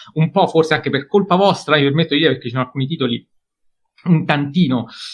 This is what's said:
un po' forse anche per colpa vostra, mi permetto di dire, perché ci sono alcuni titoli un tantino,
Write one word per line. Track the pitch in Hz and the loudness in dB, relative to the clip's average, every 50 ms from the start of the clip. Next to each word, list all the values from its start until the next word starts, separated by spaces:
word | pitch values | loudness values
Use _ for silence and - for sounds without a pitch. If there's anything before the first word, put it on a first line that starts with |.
| - - - | -20 -10 -2
un | 156 160 165 - | -2 -2 0 2
po' | 202 175 - | 0 0 2
forse | - 160 160 160 156 | 2 0 2 2 0
anche | 147 - 143 | -2 -2 -2
per | 139 135 139 | -4 -4 -4
colpa | - - 202 196 - 175 | 0 0 0 2 2 2
vostra, | 185 202 196 175 - - - 151 | 2 4 2 2 0 -2 0 2
mi | 151 139 | 2 2
permetto | 139 139 160 165 160 196 | 2 2 0 0 0 0
di | 175 | 2
dire, | 165 147 | 2 2
perché | 131 - - | 0 0 -6
ci | 120 120 | -8 -4
sono | 131 127 | -4 -6
alcuni | - - 139 135 135 | -4 -4 -6 -4 -4
titoli | 170 165 135 120 117 117 - _ _ _ _ _ _ _ _ _ _ _ _ _ _ _ - | -4 -4 -2 -2 -2 -4 -8 _ _ _ _ _ _ _ _ _ _ _ _ _ _ _ 0
un | 175 170 156 139 | 0 2 2 2
tantino, | 139 151 143 143 139 139 143 139 127 127 120 110 - - - - - | 0 -2 -2 -2 -2 0 0 0 2 0 -4 -4 -8 -14 -18 -18 -18